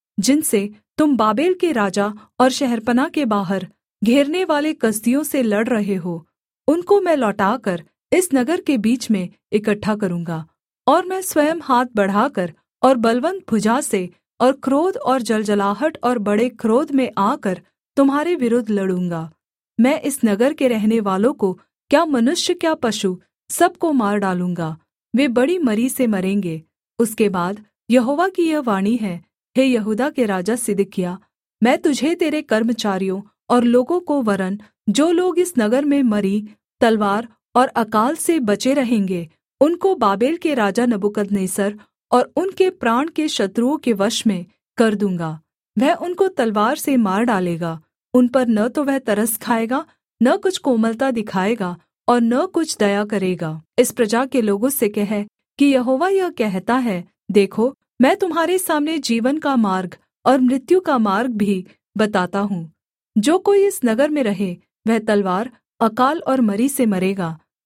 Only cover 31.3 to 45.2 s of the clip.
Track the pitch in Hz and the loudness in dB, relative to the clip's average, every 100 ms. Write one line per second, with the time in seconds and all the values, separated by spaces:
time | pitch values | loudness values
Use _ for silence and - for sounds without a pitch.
31.3 | _ _ _ 226 294 330 262 285 349 320 | _ _ _ 2 2 0 0 0 0 -2
32.3 | 302 302 220 226 233 214 190 190 185 - | -2 -2 -2 0 -2 -4 -4 -4 -6 -10
33.3 | _ - 247 240 247 254 349 349 285 220 | _ -2 2 4 4 2 -2 -2 -2 0
34.3 | 196 185 202 - _ - 208 320 349 370 | -2 -2 -6 -12 _ -2 2 2 2 2
35.3 | 349 359 - 214 254 294 285 254 208 196 | 0 0 0 2 2 2 2 2 2 0
36.3 | 208 208 - _ _ 233 220 208 202 233 | -2 -4 -14 _ _ 2 2 0 -2 -4
37.3 | _ _ 247 254 - 220 214 233 330 - | _ _ 0 2 0 0 0 0 0 -2
38.3 | 330 220 202 254 285 240 233 190 185 165 | 0 0 0 0 0 0 0 0 -4 -8
39.3 | _ _ _ 294 349 392 370 220 196 247 | _ _ _ 2 2 0 2 2 2 0
40.3 | 339 330 269 202 196 247 214 208 208 202 | 0 -2 0 0 0 0 0 -2 -2 -2
41.3 | 202 185 - 202 208 - _ _ 254 247 | -2 -2 -2 -4 -6 -14 _ _ 0 0
42.3 | - 370 370 370 - 240 233 320 - 302 | -2 -4 0 0 0 -2 0 -2 -4 -4
43.3 | - 196 202 240 302 - 202 202 233 220 | -2 -2 0 0 0 -2 0 0 0 -2
44.3 | 185 175 _ _ - 226 208 208 175 | -2 -6 _ _ 0 2 2 -2 -2